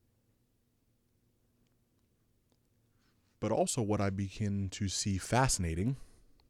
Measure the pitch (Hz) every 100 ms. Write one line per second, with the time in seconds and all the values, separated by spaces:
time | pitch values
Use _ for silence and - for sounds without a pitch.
0 | _ _ _ _ _ _ _ _ _ _
1 | _ _ _ _ _ _ _ _ _ _
2 | _ _ _ _ _ _ _ _ _ _
3 | _ _ _ - 107 123 180 - 104 104
4 | 98 98 98 - 104 101 95 - 98 -
5 | 107 95 - 117 131 - 85 80 110 135
6 | - - - -